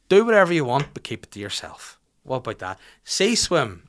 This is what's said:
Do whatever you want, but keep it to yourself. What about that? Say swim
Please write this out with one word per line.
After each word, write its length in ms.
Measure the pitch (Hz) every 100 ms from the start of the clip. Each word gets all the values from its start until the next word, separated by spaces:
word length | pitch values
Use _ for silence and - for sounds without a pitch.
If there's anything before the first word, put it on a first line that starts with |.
| -
Do 160 | 190
whatever 300 | 233 214 175
you 100 | 170
want, 300 | 127 131 156
but 80 | -
keep 220 | - 110
it 80 | -
to 80 | 101
yourself. 600 | 101 - - - - - _ _
What 160 | - 131
about 220 | - 101
that? 180 | 92 95 - _
Say 300 | - - 196
swim 520 | 226 - 170 120 87